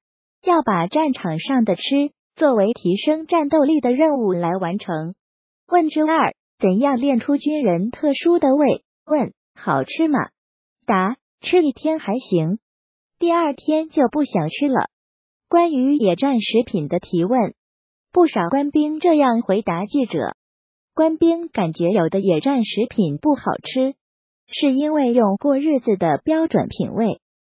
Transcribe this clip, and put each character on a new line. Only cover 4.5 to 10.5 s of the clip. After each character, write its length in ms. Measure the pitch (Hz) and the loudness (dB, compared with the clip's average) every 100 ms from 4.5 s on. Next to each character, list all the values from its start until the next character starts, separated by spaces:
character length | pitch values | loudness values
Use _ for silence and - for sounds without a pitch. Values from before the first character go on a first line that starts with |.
| 185 | -2
完 220 | 175 196 | -2 -4
成。 360 | - 160 160 - _ _ _ _ - | -4 -6 -6 -12 _ _ _ _ -2
问 220 | 349 320 | 0 0
之 120 | 302 | 0
二， 340 | 302 320 214 - _ _ | 0 2 0 -2 _ _
怎 200 | 196 190 | 0 2
样 180 | 285 254 | 2 0
练 240 | 277 254 | 0 0
出 160 | - 285 | 0 -2
军 260 | 294 302 | -2 -2
人 280 | 247 170 202 | 0 0 -2
特 220 | - 302 | -4 -2
殊 240 | 277 330 339 | 0 2 2
的 160 | 277 | 2
胃？ 300 | 269 285 - _ _ - | 2 2 0 _ _ -4
问， 280 | 294 214 - _ | -2 -2 -8 _
好 300 | _ - 139 | _ -4 -2
吃 240 | 131 - 320 | -2 -2 0
吗？ 100 | 277 135 _ _ | 0 -4 _ _